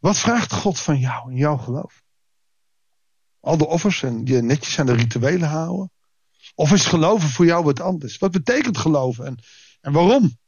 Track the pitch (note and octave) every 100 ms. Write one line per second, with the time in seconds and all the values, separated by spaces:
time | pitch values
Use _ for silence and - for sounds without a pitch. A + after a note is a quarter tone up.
0 | F#3 G3+ - A#3+ F3 F#2+ G#3 E3+ - C#3+
1 | B2+ A2+ B2 B2+ D3 C#3+ A2+ B2 F#3+ _
2 | _ _ _ _ _ _ _ _ _ _
3 | _ _ _ _ B2+ D#3+ D3+ E3 G3+ F3+
4 | C3 A#2 B2+ B2+ A#2 D3 - - C3+ A#2
5 | A#2 A#2+ B2+ F3+ D#3+ D#3 E3 F#3 G3 _
6 | _ _ _ _ - - D3+ F#3+ - E3+
7 | D#3+ A3 D#3 B2+ E3+ E3+ D#3 C3+ F3+ F3+
8 | C3+ - G3 F3+ D#3 B3+ B3+ G3 - D3+
9 | B2+ A#2+ A#2+ A#2 - - - _ - D3
10 | F3 C4+ F#3 A#2+